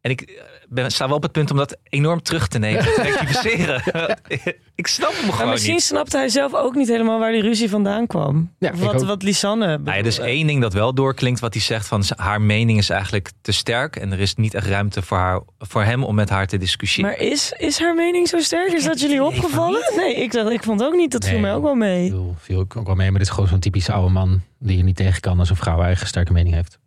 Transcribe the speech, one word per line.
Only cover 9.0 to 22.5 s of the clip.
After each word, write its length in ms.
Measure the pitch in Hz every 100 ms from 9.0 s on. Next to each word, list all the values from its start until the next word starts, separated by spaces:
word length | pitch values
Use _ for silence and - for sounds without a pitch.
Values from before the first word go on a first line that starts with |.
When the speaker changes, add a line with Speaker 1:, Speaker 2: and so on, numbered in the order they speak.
| 190
Speaker 3:
wat 160 | 202
Lisanne 440 | 190 202 202 220 202
Speaker 1:
Nou 180 | 151
ja, 80 | 71
er 140 | 98 110
is 80 |
Speaker 3:
bedoelde. 180 | - 120 135
Speaker 1:
één 100 | 156
ding 140 | 143
dat 100 | 117
wel 220 | 95 113
doorklinkt 460 | 131 135 131 127 123
wat 140 | 117
hij 80 | 107
zegt, 240 | - 113 -
van 180 | 107
z-, 60 | 95 -
haar 240 | 95 104
mening 380 | 107 104 117 107
is 120 | 101
eigenlijk 400 | 92 101 107 - -
te 120 | -
sterk 440 | 104 - 120 131 -
en 160 | 101
er 80 | 95
is 140 | 98
niet 200 | - 110
echt 120 | 101 98
ruimte 360 | 98 104 98
voor 140 | 87 98
haar, 220 | 92 92 - _
voor 240 | - 110
hem 220 | 104 123
om 100 | 135
met 140 | 107 104
haar 180 | 98 95
te 100 | 101
discussiëren. 540 | 92 - 104 - 196
Speaker 3:
Maar 100 | -
is, 320 | - 285 - -
is 200 | - 285
haar 160 | 330
mening 340 | 330 339 359 349
zo 100 | 349
sterk? 280 | 302 330 370
Is 60 |
Speaker 1:
Ik 60 | 339
heb 20 | 294
Speaker 3:
dat 80 | 311
Speaker 1:
het 100 | 285
Speaker 3:
jullie 60 | 285 277
Speaker 1:
idee 40 | -
van 80 |
Speaker 3:
opgevallen? 360 | 349 285 339 415 494
Speaker 1:
niet. 60 | 415
Speaker 3:
Nee, 180 | 370
ik 180 | - 247
dacht, 180 | 240 214
ik 120 | 240
vond 200 | 220 208
ook 120 | 254
niet. 180 | 349 330
Dat 120 | 247
viel 80 | 95
Speaker 2:
Nee, 100 | 226
Speaker 3:
mij 120 | 202
ook 80 | 214
wel 120 | 294
mee. 340 | 269 214 180 180
Speaker 2:
viel, 240 | 98 90 87
viel 220 | -